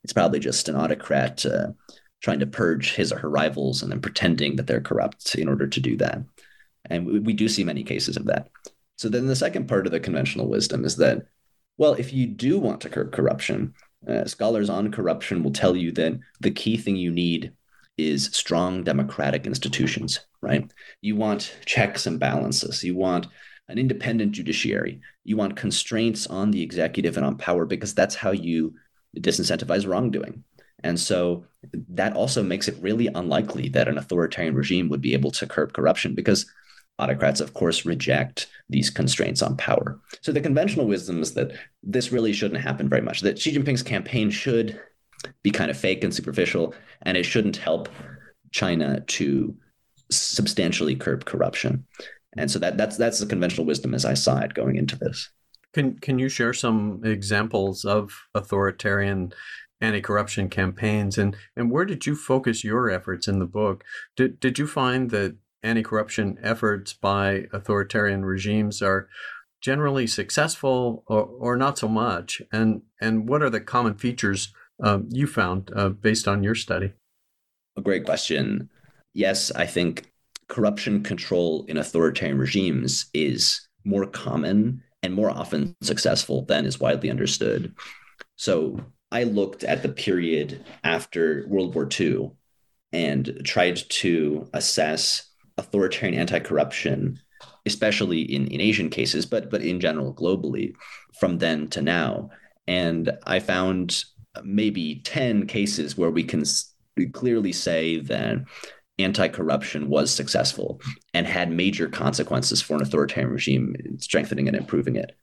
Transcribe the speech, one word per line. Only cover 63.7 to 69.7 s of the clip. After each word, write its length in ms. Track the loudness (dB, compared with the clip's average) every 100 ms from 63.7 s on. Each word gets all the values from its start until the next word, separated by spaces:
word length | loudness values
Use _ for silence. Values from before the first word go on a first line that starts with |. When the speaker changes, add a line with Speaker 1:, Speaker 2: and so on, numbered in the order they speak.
| -2 -10 -14 -10 0
Speaker 2:
Did, 220 | 0 2
did 200 | -2 0
you 80 | -2
find 440 | 0 2 2 0
that 260 | 0 -2 -6 _ _
anti-corruption 760 | 0 0 2 -2 0 0 -2 -2
efforts 500 | -4 0 2 0 -4
by 540 | -2 0 2 2 0 -4
authoritarian 720 | -8 0 0 2 0 2 0
regimes 580 | -2 -2 0 2 0 0
are 260 | 2 2 -2 -16 -14 -16 _ _
generally 440 | -2